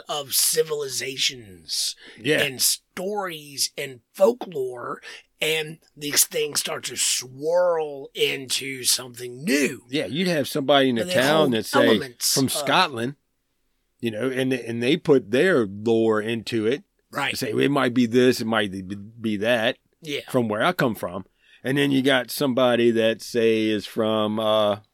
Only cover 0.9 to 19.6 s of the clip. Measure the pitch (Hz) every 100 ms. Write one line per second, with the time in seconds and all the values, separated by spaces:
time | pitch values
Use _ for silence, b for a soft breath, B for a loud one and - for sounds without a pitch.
0.9 | 120 135 135 - 127 101 87 78 - -
1.9 | - B B 117 151 139 127 - - _
2.9 | - 190 208 180 156 147 135 - - 139
3.9 | 123 _ - 196 247 196 151 127 123 131
4.9 | 165 B B B - 156 160 156 160 _
5.9 | 147 147 160 - 165 151 139 - - 120
6.9 | 123 - - 127 131 156 175 180 165 151
7.9 | 139 147 - 147 139 127 - 135 131 117
8.9 | - 127 120 123 123 170 285 233 117 117
9.9 | 143 95 143 185 156 123 151 135 139 135
10.9 | 117 95 104 135 156 147 110 - 117 117
11.9 | 107 - - - 139 131 - 135 156 175
12.9 | 117 123 - _ _ _ _ _ _ _
13.9 | - 117 107 131 127 131 131 117 117 120
14.9 | 170 - 135 98 123 185 151 101 101 110
15.9 | 113 113 107 107 117 104 117 107 151 -
16.9 | _ _ 143 131 - 120 120 135 143 127
17.9 | 123 117 123 127 117 113 113 104 95 92
18.9 | 101 104 117 110 101 110 120